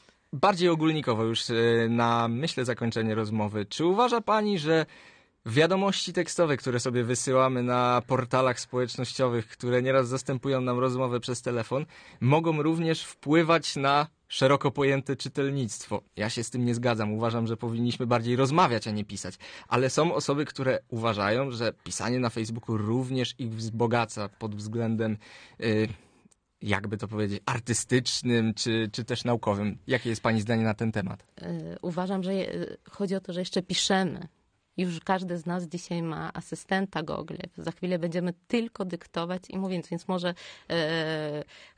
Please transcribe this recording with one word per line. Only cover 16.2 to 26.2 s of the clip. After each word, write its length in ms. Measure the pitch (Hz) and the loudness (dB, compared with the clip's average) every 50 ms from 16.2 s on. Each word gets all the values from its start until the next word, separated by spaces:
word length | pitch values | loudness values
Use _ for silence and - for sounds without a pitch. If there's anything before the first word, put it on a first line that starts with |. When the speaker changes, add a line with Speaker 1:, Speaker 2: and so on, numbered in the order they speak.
| 104 113 | -4 -2
Speaker 1:
się 140 | - 120 113 | -2 -4 -4
z 60 | - | -4
tym 140 | - 123 123 | -2 0 0
nie 100 | 120 120 | 0 0
zgadzam. 380 | 120 120 123 117 110 107 107 | 2 2 2 2 2 0 -2
Uważam, 340 | 107 110 117 117 113 117 113 | -2 0 0 0 0 0 0
że 100 | 110 117 | -2 -2
powinniśmy 500 | - 120 117 113 117 120 120 117 - 127 | -4 -4 -4 -2 0 0 0 0 0 0
bardziej 300 | 117 120 117 113 120 123 | 2 2 2 2 2 2
rozmawiać, 520 | 123 135 131 147 175 185 139 117 107 - 113 | 2 2 4 4 4 4 4 2 0 -2 -2
a 20 | |
nie 140 | 104 107 104 | -4 -4 -4
pisać. 300 | - 104 95 - 92 - - - - - - - - | -6 -8 -10 -10 -10 -12 -14 -16 -18 -18 -18 -6 -2
Ale 220 | 120 123 131 127 | 0 2 2 2
są 240 | - 151 156 175 - | 4 2 2 4 2
osoby, 300 | 147 - - 143 147 151 | 0 0 0 0 0 -2
które 340 | 143 - - 131 131 117 - - - | -4 -4 -2 0 0 0 0 -2 -6
uważają, 640 | 123 113 110 117 104 104 98 101 110 123 139 135 | -4 -2 0 0 2 2 2 2 2 2 0 -2
że 220 | 120 113 117 107 | -2 -2 -2 -2
pisanie 460 | - _ - 92 - - 98 113 123 127 | -4 _ -8 -10 -6 -4 -2 -2 0 0
na 120 | 127 117 | 0 0
Facebooku 460 | - 117 110 110 117 117 - - 113 | -2 -2 -4 -4 -6 -6 -4 -2 -2
również 580 | 107 104 107 117 131 131 127 131 127 120 113 - - | 0 0 0 0 0 0 -2 -2 -2 -2 -4 -4 -8
ich 120 | 127 113 | -8 -8
wzbogaca 760 | 110 113 113 113 113 110 120 113 117 120 113 107 - 107 104 98 | -6 -6 -6 -4 -2 0 0 2 2 2 0 -2 -4 -8 -8 -8
pod 260 | - - 113 107 104 | -8 -8 -8 -8 -8
względem, 600 | 104 104 110 110 117 117 113 113 110 113 110 107 104 - - - - - - - - | -8 -8 -6 -4 -2 -2 0 0 0 0 -2 -2 -4 -8 -14 -20 -20 -20 -20 -12 -4
y, 280 | - 113 107 107 110 110 107 - - _ _ _ | -2 0 2 2 2 0 -2 -8 -18 _ _ _